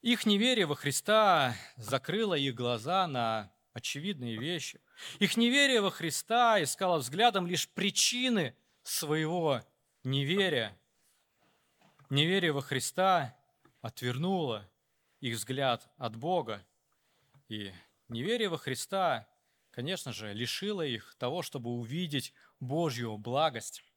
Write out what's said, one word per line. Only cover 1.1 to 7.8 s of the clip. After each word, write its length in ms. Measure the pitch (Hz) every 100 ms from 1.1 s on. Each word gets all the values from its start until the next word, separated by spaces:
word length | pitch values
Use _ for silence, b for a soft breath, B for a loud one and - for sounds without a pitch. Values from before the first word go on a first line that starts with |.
| 214 208 170 131 117 B B
закрыло 580 | 104 175 - 190 220 160
их 180 | 139
глаза 540 | 120 120 120 120 185 180
на 440 | 131 113 113 101 _ _
очевидные 640 | - - 139 175 165 123 110
вещи. 420 | 135 175 - - _ B B B
Их 180 | 202 -
неверие 460 | 233 269 277 247
во 80 | 196
Христа 720 | - 170 143 - 233 240 214
искало 380 | 147 - 190 170
взглядом 480 | 123 156 240 202 175
лишь 200 | 175 -
причины 880 | -